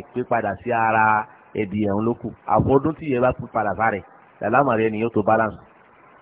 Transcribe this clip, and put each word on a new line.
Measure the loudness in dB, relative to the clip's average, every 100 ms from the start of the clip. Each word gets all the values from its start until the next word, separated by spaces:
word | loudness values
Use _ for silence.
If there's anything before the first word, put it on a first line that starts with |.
| -8
pé | -6
padà | -2 -2 -2 -6
sí | -4
ara | 0 2 4 4 2 -2 -14 _
ẹdìẹ | -6 -4 -2 -2
òun | 0 -2
ló |
kù. | -4 -8 -12
Àfọdún | -2 0 4 2 2 -4
tí | -4
ìyẹ́ | 0
bá | 0
pé | -2 -6
padà | -4 -2 -2
sára | -2 -4
ẹ̀, | -10 -20 _ -8
àlámọ̀rí | 0 2 2 2 0
ẹni | -2
yóò | -2
tó | 0
báláǹsì. | 2 2 0 -6 -20 _ _ _ -20 -20